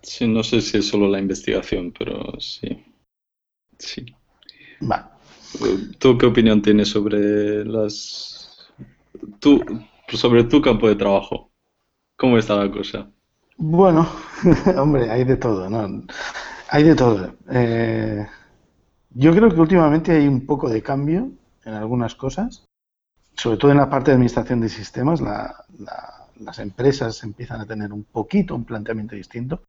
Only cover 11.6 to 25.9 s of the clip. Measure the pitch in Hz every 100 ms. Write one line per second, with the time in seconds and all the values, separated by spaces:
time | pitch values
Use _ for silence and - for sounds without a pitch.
11.6 | _ _ _ _ _ _ 131 120 104 104
12.6 | 101 101 95 104 - _ _ _ _ _
13.6 | 156 170 190 160 165 - - - - -
14.6 | - 135 143 143 117 117 131 127 123 101
15.6 | 92 113 101 104 - - - - - -
16.6 | - 147 156 156 123 104 90 - - 131
17.6 | 117 117 113 113 110 104 107 - _ _
18.6 | _ _ _ _ _ 120 143 170 226 165
19.6 | 160 180 156 156 160 160 143 131 135 147
20.6 | 139 113 110 139 143 170 269 - _ _
21.6 | - 107 110 123 113 - 131 151 233 -
22.6 | _ _ _ _ _ _ _ - 120 107
23.6 | 143 143 139 139 143 131 120 - 131 123
24.6 | 113 - 101 - 131 165 - 104 - -
25.6 | _ - 101